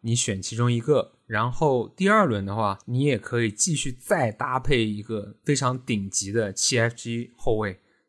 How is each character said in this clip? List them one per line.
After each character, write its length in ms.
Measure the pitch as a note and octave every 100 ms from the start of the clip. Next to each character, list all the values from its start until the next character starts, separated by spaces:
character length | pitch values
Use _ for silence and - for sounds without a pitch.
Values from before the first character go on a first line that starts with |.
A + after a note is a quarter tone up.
你 120 | A2+
选 280 | A#2+ - G2
其 160 | F#2 A2
中 120 | A#2+
一 120 | A#2+
个。 360 | A#2 C#3 - _ -
然 240 | G#2+ A#2+
后 380 | - D#3 B2+ G#2+ -
第 140 | F#3+
二 180 | G#3+ F3+
轮 180 | G#2 G2
的 80 |
话， 240 | G#2 G#2 G2 -
你 200 | B2 C#3+
也 120 | A#2
可 240 | - A#2+
以 80 | A2+
继 280 | G2+ - D3+
续 160 | -
再 360 | - - F#3+ A#2+
搭 300 | - C3+ B2+
配 260 | B2+ B2+ A2
一 160 | G#2
个 380 | G#2 A2 G#2 - -
非 100 | C#3
常 260 | B2+ B2+ B2+
顶 240 | A2 G2
级 240 | - G2
的 180 | A2 G#2
七 260 | F#2+ - B2
F 160 | A#2 A#2
G 360 | A#2 A#2 A#2+ _
后 180 | - A2
卫， 240 | G#2 F2+ _ _